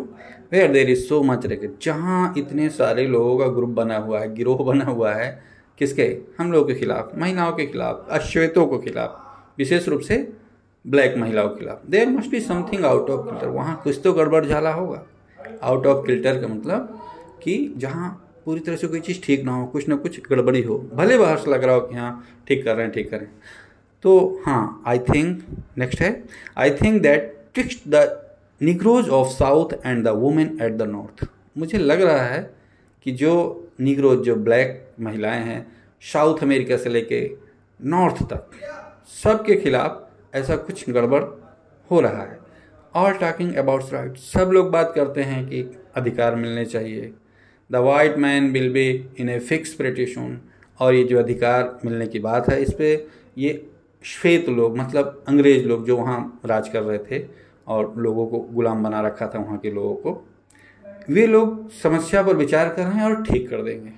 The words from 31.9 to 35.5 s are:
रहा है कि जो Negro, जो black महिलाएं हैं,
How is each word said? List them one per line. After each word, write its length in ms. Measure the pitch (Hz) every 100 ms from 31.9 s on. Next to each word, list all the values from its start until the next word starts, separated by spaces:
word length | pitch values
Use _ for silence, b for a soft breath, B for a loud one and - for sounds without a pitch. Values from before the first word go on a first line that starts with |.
| 170
रहा 200 | 180 143
है 320 | 123 147 208 b b b b _
कि 80 | 135
जो 460 | 123 151 175 170 - - -
Negro, 360 | 135 139 135 123
जो 200 | 117 107
black 560 | 107 120 135 - - -
महिलाएं 440 | 113 107 107 117
हैं, 280 | 117